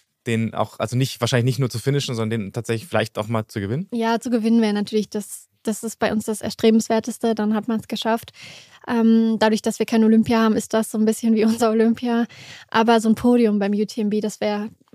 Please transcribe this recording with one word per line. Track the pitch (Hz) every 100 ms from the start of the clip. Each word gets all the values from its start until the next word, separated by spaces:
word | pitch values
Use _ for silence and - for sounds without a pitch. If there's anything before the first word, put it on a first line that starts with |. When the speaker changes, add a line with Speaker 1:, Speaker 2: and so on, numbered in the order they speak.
| _ _ -
Speaker 1:
Den | 113 113
auch, | 87 110 -
also | - 123
nicht, | 131 -
wahrscheinlich | 120 123
nicht | 120 117
nur | 131
zu | 113
finishen, | 135 139 - 117
sondern | 110 113
den | 95
tatsächlich | 120 113 113 90
vielleicht | 110 110 -
auch | 107
mal | 113 107
zu | 113
gewinnen? | 98 127 190
Speaker 2:
Ja, | 233 226 226
zu | 240
gewinnen | 233 220 233
wäre | 220
natürlich | 208 202 220 202
das, | 214 202 - - _
das | - 214
ist | 226 -
bei | 220
uns | 214
das | - 214
Erstrebenswerteste, | 226 - 226 220 - 220 226 - 233 220
dann | 208
hat | 214 -
man's | 220 -
geschafft. | 214 233 226 - - - - - - -
Ähm, | 240 226 226 226 220
dadurch, | 220 220
dass | 233 -
wir | 220
kein | 226 220
Olympia | 220 220 226
haben, | 226 202
ist | -
das | 220 220
so | 220
ein |
bisschen | 214 220 226 220
wie |
<laughs> |
unser | 220 233 226
Olympia. | 226 226 233 240 233 233 - - - -
Aber | - 226 226
so | 220
ein | 220
Podium | 247 247 226 208
beim | 196
U | 208
T | 214 -
M | 208
B, | 214
das | 214 -
wäre | 208 208 214 - _